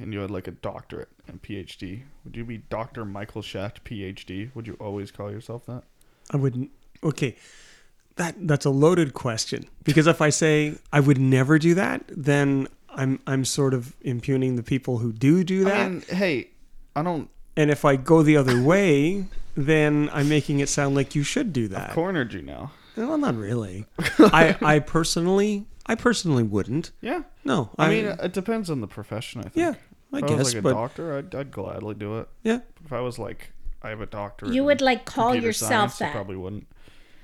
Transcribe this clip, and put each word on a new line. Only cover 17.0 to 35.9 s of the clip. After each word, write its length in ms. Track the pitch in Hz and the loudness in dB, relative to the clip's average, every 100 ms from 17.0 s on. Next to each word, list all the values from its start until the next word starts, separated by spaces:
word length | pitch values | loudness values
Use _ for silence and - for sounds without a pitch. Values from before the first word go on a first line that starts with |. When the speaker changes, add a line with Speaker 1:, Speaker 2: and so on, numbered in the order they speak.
Speaker 1:
don't 280 | 170 160 - - - - | -4 -4 -8 -16 -6 2
Speaker 2:
And 140 | 147 | 4
if 160 | 143 147 | 4 4
I 100 | 135 | 2
go 260 | 131 165 | 6 8
the 140 | 151 151 | 8 6
other 240 | 131 123 | 6 4
Speaker 1:
<laughs> 80 | 135 | 6
Speaker 2:
way, 520 | 190 190 143 156 202 190 - - - | 4 6 4 4 0 -4 -4 -4 -2
then 540 | 139 156 151 147 147 | 2 4 4 2 0
I'm 160 | 147 147 | 0 2
making 320 | 151 147 143 | 2 2 0
it 80 | 139 | 0
sound 260 | - 139 | 0 0
like 200 | 139 131 | 0 0
you 80 | 147 | -2
should 320 | 143 - 247 | -2 -2 -2
do 140 | 123 107 | -2 -2
that. 200 | 95 95 | -4 -4
Speaker 1:
I've 60 | |
cornered 400 | - 180 175 117 | -2 -2 -2 -4
you 80 | 98 | -8
now. 300 | 69 65 131 - - - | -12 -12 -14 -16 -14 -8
Speaker 2:
Well, 200 | 247 311 | -4 -2
not 180 | 262 | 0
really. 520 | 113 101 120 101 92 - | -2 -4 -4 -6 -10 -12
Speaker 1:
<laughs> 60 | - 160 - | -6 0 6
Speaker 2:
I, 400 | 208 156 160 - | 8 8 6 4
I 180 | 151 151 | 4 2
personally, 840 | 147 160 160 170 175 196 208 202 208 - - | 2 0 0 0 2 2 2 -2 -8 -12 -6
I 80 | |
personally 480 | 226 247 208 170 127 | 0 0 0 2 2
wouldn't. 480 | 110 101 98 143 - - | 2 0 -2 -4 -6 -10
Speaker 1:
Yeah. 220 | 226 339 - - | -6 -6 -8 -10
Speaker 2:
No, 260 | 285 208 107 - | -2 -2 -2 0
Speaker 1:
I 80 | 156 | 2
Speaker 2:
I 20 | |
Speaker 1:
mean, 160 | - | 2
it 300 | - - 180 | 0 -4 -6
depends 340 | 190 190 226 175 | -4 -4 -4 -4
on 140 | 139 | -6
the 40 | 98 | -6
profession, 540 | - 104 104 - 123 | -12 -10 -10 -8 -12
I 40 | |
think. 120 | - 320 | -6 -2
Speaker 2:
Yeah, 180 | 339 220 - - _ | -2 -4 -12 -20 _
I 60 | 277 | -4
Speaker 1:
If 60 | |
I 20 | 143 | 0
was, 100 | 113 | 0
Speaker 2:
guess, 100 | - | 0
Speaker 1:
like, 80 | 117 | 0
a 40 | |
Speaker 2:
but 100 | 190 | 0
Speaker 1:
doctor, 420 | 110 120 - 165 139 | 0 -4 -8 -8 -8
I'd, 180 | 135 | -8
I'd 160 | 127 135 | -10 -10
gladly 440 | - 95 - 104 | -10 -10 -8 -10
do 240 | 104 104 113 | -8 -8 -8
it. 100 | - - | -10 -6
Speaker 2:
Yeah. 160 | 220 240 - - | -2 -2 -6 -20
Speaker 1:
If 80 | 160 | -10
I 80 | 123 | -8
was, 180 | 123 117 | -8 -8
like, 340 | 101 87 - - - - | -10 -12 -14 -10 -8 -8
"I 60 | 113 | -10
have 140 | 107 | -10
a 40 | 120 | -10
doctorate 460 | - 202 - 208 | -10 -10 -10 -4
Speaker 3:
You 80 | 254 | 0
Speaker 1:
in 40 | 285 | 2
Speaker 3:
would, 140 | 269 | 2
like, 240 | 262 233 - | 2 0 -4
call 220 | 277 233 | 0 0
Speaker 1:
computer 180 | 240 233 | 2 -2
Speaker 3:
yourself 240 | 214 - 226 208 | -2 0 2 2